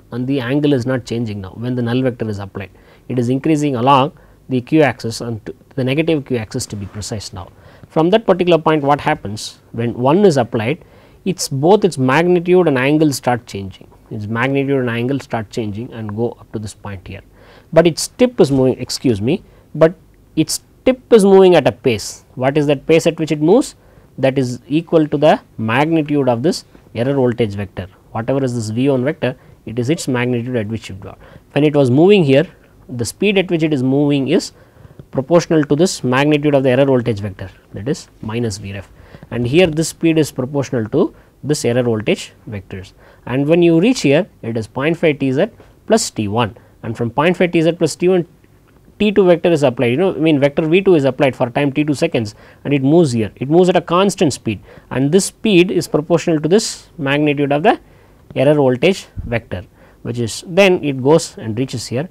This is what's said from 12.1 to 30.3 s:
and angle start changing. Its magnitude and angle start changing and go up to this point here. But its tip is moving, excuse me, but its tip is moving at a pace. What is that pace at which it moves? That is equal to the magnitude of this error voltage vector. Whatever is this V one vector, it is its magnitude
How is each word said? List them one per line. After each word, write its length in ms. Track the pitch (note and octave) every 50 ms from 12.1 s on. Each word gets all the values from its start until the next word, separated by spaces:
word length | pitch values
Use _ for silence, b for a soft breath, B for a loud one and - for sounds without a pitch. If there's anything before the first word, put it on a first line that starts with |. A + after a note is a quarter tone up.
| C3+ D#3 F3 F3+ F3+ E3+ E3+ F3+ F3+ F3+ F3
and 100 | D#3+ C3+
angle 340 | B2 C3 C#3+ D3+ D3+ D#3+ D3
start 360 | B2+ - - B2+ B2 A#2+ -
changing. 400 | - - G2 G2 F#2+ - - - - - _ _ _
Its 160 | - G#2+ G#2
magnitude 540 | G2+ A2+ A#2 B2 C#3 C#3 C#3 C3+ C3+ C#3 C3+
and 80 | B2 A#2+
angle 300 | A2+ A#2 A#2+ B2+ C#3+ B2+
start 300 | - - - A2+ G#2 -
changing 420 | - B2 A2 G#2 G2 G#2+ B2 C#3+ -
and 220 | A2+ A2 G#2 G2+
go 220 | A2+ A#2+ A#2 - -
up 120 | - -
to 80 | - A2
this 160 | G#2+ G#2 -
point 320 | - - G2+ G2+ F#2 -
here. 140 | - G2 F#2+ - _ b b b b b b b b E3
But 140 | D#3+ E3
its 220 | E3+ - - - -
tip 300 | - - B3+ B3 B3 -
is 120 | F3 C3+
moving, 280 | C#3+ C3 C3 C3 A2+ -
excuse 400 | B2 - - - - C3 A2 F#2+
me, 240 | G#2+ B2+ F3 - b b b b b b -
but 220 | D3+ D#3+ E3 - - _ _ _ _ _ _ _
its 260 | D#3+ D#3 - - - - _ _ _ _
tip 260 | C4 B3+ - - _
is 140 | B3 A3 F#3+
moving 300 | G3 F#3+ F#3+ F#3+ F3+ F3
at 120 | D#3 B2+
a 40 | C3+
pace. 520 | A2 - - C3+ A2 G2 - - - - _ _ _
What 200 | B2 B2 C#3 C#3+
is 120 | D#3 C#3+
that 180 | D3 C#3+ C3+ -
pace 220 | - D#3+ D#3+ -
at 100 | E3+ E3 -
which 120 | D#3+ D3
it 100 | D#3 D3
moves? 340 | D3+ E3 G#3+ C4+ - - - b b b b b b b b
That 200 | - C3 C3 C3
is 220 | C#3 B2+ B2 B2 B2 -
equal 400 | - C#3+ D#3+ E3 - F3 D#3+ D3+
to 100 | D3 D#3+
the 220 | C#3+ D3 D#3+ G3+ - - _ _
magnitude 720 | - A2 A2 A#2 C3+ D3+ D#3+ E3 D#3+ C#3+ D3+ D3 C#3+ C3 B2+
of 140 | A#2+ A#2 B2+
this 220 | F3+ - - b b b b b b -
error 200 | A2 A#2+ C3+ C#3
voltage 420 | C#3 B2 B2 A2 - A#2 G2+ G2+
vector. 320 | G2+ G2+ - - G2+ F2+ - - _ _ _
Whatever 320 | - A2+ A#2+ C3 C3+ C#3 C3+
is 100 | B2 A#2+
this 160 | A#2+ G#2+ A2
V 200 | A2 A#2+ C3 C#3+
one 160 | C3+ B2+ B2
vector, 320 | C#3+ E3 - - B2+ B2 b b b b b _
it 140 | A2 A2+ A#2+
is 100 | A#2 B2+
its 180 | E3+ F3 -
magnitude 480 | D3 B2+ A#2+ B2 B2